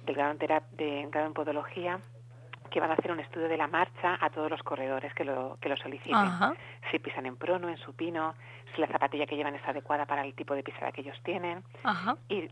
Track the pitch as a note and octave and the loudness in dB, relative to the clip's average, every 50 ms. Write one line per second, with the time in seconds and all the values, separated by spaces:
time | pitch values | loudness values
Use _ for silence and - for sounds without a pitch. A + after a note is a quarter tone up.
0 | - - C#3 C#3+ C#3+ D3 D3+ D3+ D#3 C#3+ - B2+ - - - - D#3 D3 C#3+ C#3+ | -4 -2 2 2 2 2 2 2 2 4 4 4 2 0 -4 -2 -2 0 0 -2
1 | D3 D3 D3+ D3+ D3+ D#3 D3 - D3 D3+ D3 D3 - - - F#3 F3 F3 F3+ F#3+ | -2 -2 0 0 0 0 0 0 0 0 0 -2 -2 -4 -4 -4 -2 -2 -2 -4
2 | - - - - - - - - - - - - - - - - E3 D#3+ D#3+ D#3 | -6 -10 -18 -18 -20 -20 -20 -20 -18 -16 -16 -16 -12 -2 2 2 4 4 4 4
3 | - G3+ E3+ D#3+ D3 - - E3+ D#3+ D#3+ E3 D3+ D3+ C#3+ E3 E3 F3+ - - - | 4 2 0 -2 -4 -4 -2 -2 0 2 4 2 2 4 4 4 4 4 2 2
4 | - F3 F#3 F#3 E3 D#3 - D#3+ D#3 D#3 D#3 D3 - - D#3 C#3 C3+ C3 C3+ C3+ | 2 2 4 4 2 2 2 0 0 0 0 -2 -2 -2 -2 0 0 0 0 0
5 | C#3+ C#3+ - - E3 C#3+ C3+ B2+ B2+ C3 - - - D3 C#3 C3+ - - D3 D#3 | -2 -2 -4 -2 -2 0 0 0 -2 -4 -6 -4 -2 -2 0 0 -2 -4 -8 -6
6 | - - A#3 A3 G3+ F#3 F3+ F3 F#3+ B3 E4+ - - - - - - - - D#3+ | 0 4 6 6 6 6 4 4 2 2 2 0 -6 -12 -14 -10 -2 0 0 0
7 | - D3 - D3+ C3 B2+ B2+ B2 - - F3+ F#3 F3 F3 E3 - - - B2+ A#2+ | 0 -2 -4 -4 -4 -6 -6 -2 0 2 2 2 2 -2 -4 -6 -8 -12 -6 -4
8 | E3 E3+ E3+ D#3+ D#3+ D#3+ D#3+ - - - - - - - - - D#3 - - D3+ | -4 -2 0 0 0 0 -2 -6 -12 -16 -16 -16 -14 -6 0 0 2 2 4 4
9 | C#3+ C#3 - D3 D3 - D3+ D3 D3 C#3+ C#3+ C3 - D#3+ E3 D3 B2+ - D3+ D3 | 4 2 2 0 0 0 0 0 0 -2 -2 -2 -2 -2 -2 -2 0 0 2 2
10 | D3 C#3 C#3+ C#3+ C#3 C#3 B2 - D#3 - C#3+ C#3 B2+ C#3 B2 - C3+ C3 - - | 2 2 0 0 0 -2 -6 -8 -4 -2 -2 -2 -2 -4 -6 -4 -4 -4 -4 -6
11 | C3 C#3 - - - - F#3 F#3+ F3 F3 E3+ - - - - - - B3 G3+ F3 | -8 -10 -12 -6 -4 -4 -2 -2 -2 -4 -4 -6 -8 -14 -12 -2 0 0 0 2
12 | F3+ G#3+ C#4+ - - - A#3 G3 D#3+ - | 2 0 -2 -2 -2 -2 -2 -2 -2 -4